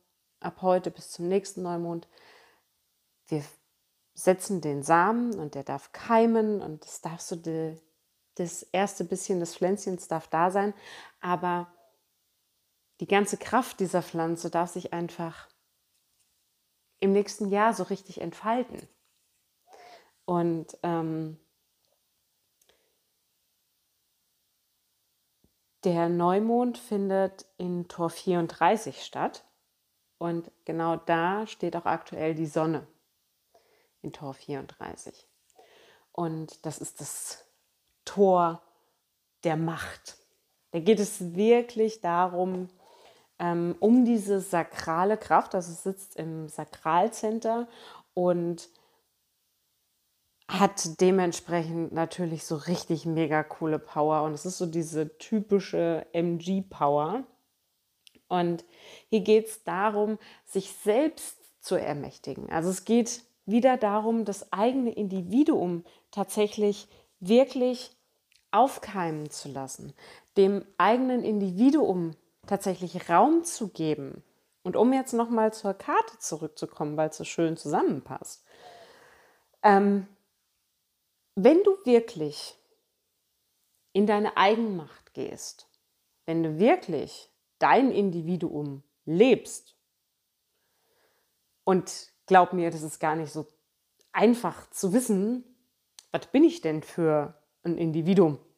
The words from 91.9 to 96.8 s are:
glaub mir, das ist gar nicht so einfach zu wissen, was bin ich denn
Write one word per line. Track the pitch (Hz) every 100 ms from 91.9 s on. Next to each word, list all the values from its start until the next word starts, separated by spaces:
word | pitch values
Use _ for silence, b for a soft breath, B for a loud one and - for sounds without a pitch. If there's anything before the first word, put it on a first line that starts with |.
| - - _ -
glaub | 185 180
mir, | 185 170
das | 165
ist | 156 -
gar | 160 156
nicht | 151
so | 160 151 _ _ _ _ _ _
einfach | 190 208 240 175 - -
zu | - 190
wissen, | 220 247 196 208 247 - _ _ _ _ - _
was | - -
bin | 254
ich | 330 -
denn | 160 156